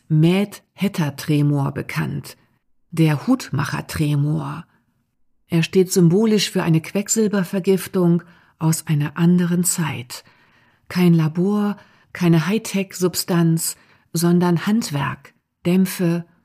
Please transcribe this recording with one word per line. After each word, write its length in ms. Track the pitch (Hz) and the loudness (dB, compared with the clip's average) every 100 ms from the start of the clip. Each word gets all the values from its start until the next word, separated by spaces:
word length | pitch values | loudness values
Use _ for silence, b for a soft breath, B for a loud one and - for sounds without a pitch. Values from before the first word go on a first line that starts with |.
| - | 0
Mad-Hatter-Tremor 1600 | 156 165 185 202 - _ - 196 196 147 139 - 147 147 143 139 | 2 4 2 0 -6 _ -4 -4 -2 -4 -4 -2 2 2 2 -2
bekannt, 640 | 143 - - 147 143 - - _ _ _ _ _ | -6 -8 -6 -6 -6 -10 -18 _ _ _ _ _
der 360 | 160 160 147 - | 0 2 2 0
Hutmacher-Tremor. 1400 | 254 - - - 147 - - 147 147 147 156 143 156 - _ _ _ _ _ _ _ _ | -2 -2 -4 -4 -6 -8 -4 0 0 0 -2 -6 -10 -16 _ _ _ _ _ _ _ _
Er 140 | 170 | -2
steht 300 | 165 190 185 | 0 2 2
symbolisch 560 | 196 170 185 226 214 156 | 4 4 4 4 2 0
für 140 | 185 | -2
eine 180 | 170 160 | 0 0
Quecksilbervergiftung 1400 | - 196 202 226 214 202 175 196 196 190 - 190 175 170 b b b b | 0 -6 -2 0 0 0 -2 -2 0 0 0 0 2 2 b b b b
aus 280 | 160 160 - | -2 -2 -2
einer 300 | 147 147 - | -2 -2 0
anderen 460 | 170 180 175 175 | 2 4 2 0
Zeit. 600 | 175 - 156 117 123 - b b b b b b - | -2 -2 -4 -6 -10 -16 b b b b b b -6
Kein 240 | 180 180 | 2 4
Labor, 640 | 165 156 165 190 208 208 202 b b b | 4 2 0 -2 0 -2 -6 b b b
keine 360 | - 175 165 156 | -2 2 2 2
Hightech-Substanz, 1300 | 220 226 196 190 - 180 175 - 170 170 165 - b b b b | -4 -4 -6 -6 -4 -4 -4 -2 0 2 0 -2 b b b b
sondern 540 | 165 170 175 180 170 202 | -2 2 2 2 0 0
Handwerk, 640 | 220 233 143 127 127 - _ _ _ 170 | -2 -2 -6 -6 -8 -14 _ _ _ -2
Dämpfe 600 | 185 185 - 170 170 170 _ | 0 0 0 -2 -2 -6 _